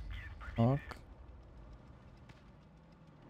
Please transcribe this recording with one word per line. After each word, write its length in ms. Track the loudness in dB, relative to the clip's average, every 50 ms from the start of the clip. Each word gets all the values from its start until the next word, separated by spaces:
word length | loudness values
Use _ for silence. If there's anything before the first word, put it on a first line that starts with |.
| -2 -2 -2 -4 -4 -6 -6 -6 -6 2 8
Tak. 220 | 10 10 10 10 8 4 -2 -8 -8 -8 -12 -14 -14 -14 -14 -14 -14 -14 -14 -14 -14 -12 -12 -12 -12 -14 -14 -14 -14 -14 -16 -16 -16 -14 -16 -16 -16 -16 -16 -16 -16 -18 -18 -18 -18 -18 -18 -18 -18 -16 -18 -16 -16 -16